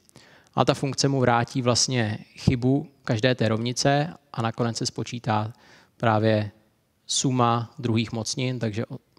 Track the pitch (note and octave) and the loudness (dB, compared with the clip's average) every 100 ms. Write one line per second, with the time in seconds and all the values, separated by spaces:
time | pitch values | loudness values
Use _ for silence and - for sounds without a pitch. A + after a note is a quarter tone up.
0 | _ - - - _ - C3 C3+ C#3 B2 | _ -20 -20 -20 _ 0 2 2 -2 0
1 | C#3 C3+ B2 A#2 A#2 C3+ B2 A#2 - B2+ | 0 2 2 2 0 -2 0 2 2 0
2 | G#2+ G#2+ - - - B2+ B2+ C#3+ D#3+ _ | 0 -2 -12 -2 0 2 2 0 -2 _
3 | - A#2 B2+ B2+ A2 A2 A#2+ A#2+ C#3+ C#3+ | -4 0 2 2 0 0 -4 0 2 2
4 | D#3+ - - - A2+ - A#2 A#2 B2+ - | -2 -8 -14 -4 -4 -2 -2 -2 -6 -6
5 | A2+ A#2+ A#2 G#2+ G#2+ - - - _ - | -10 -6 -2 0 -2 -10 -20 -20 _ -2
6 | A#2 G#2+ A2 G#2+ G#2 - _ _ _ _ | 0 2 4 2 0 -8 _ _ _ _
7 | - - C#3 B2+ A#2+ A#2 A2+ - A#2+ A2+ | -6 -2 0 2 2 2 -2 -6 -2 0
8 | A2 A2+ A2 - B2+ B2 A2+ G#2 A#2+ C3 | 0 -4 -6 -4 -4 -2 -4 -4 -8 -10
9 | _ | _